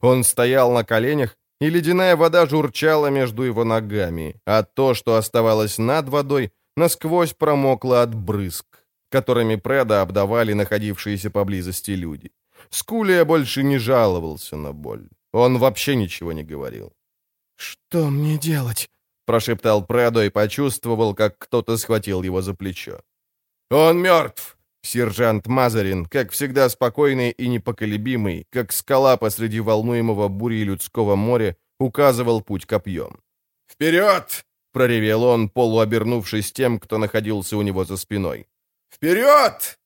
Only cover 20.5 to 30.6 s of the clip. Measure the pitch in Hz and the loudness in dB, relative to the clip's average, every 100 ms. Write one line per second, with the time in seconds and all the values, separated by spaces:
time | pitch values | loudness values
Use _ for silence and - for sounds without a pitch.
20.5 | - 143 117 117 113 113 101 107 - - | 0 -2 -2 -4 0 0 2 -2 -2 -4
21.5 | 123 110 113 - 113 101 95 92 92 92 | -4 -2 -4 0 -2 0 -4 -2 -4 -4
22.5 | 95 98 90 - - _ _ _ _ _ | -6 -8 -10 -14 -16 _ _ _ _ _
23.5 | _ _ 135 160 175 180 170 135 - - | _ _ 4 4 4 4 4 2 -8 -18
24.5 | _ _ _ - 120 117 95 117 107 101 | _ _ _ -8 -2 -2 0 0 0 0
25.5 | 131 123 113 98 95 82 139 117 - 143 | 0 2 2 -2 -2 -4 -4 -4 -4 -4
26.5 | 131 131 - 123 113 147 131 123 - 127 | 2 2 2 -4 2 0 2 -2 -2 -4
27.5 | 120 113 113 110 104 110 123 104 82 82 | -4 -4 -6 -4 -4 -4 -2 -2 -4 -6
28.5 | 123 110 - - 135 135 123 110 104 113 | -6 -4 -6 0 2 4 4 0 -2 -4
29.5 | 107 110 110 113 120 113 104 104 98 117 | -4 0 0 0 -2 -2 0 -2 -2 -4
30.5 | 113 | -2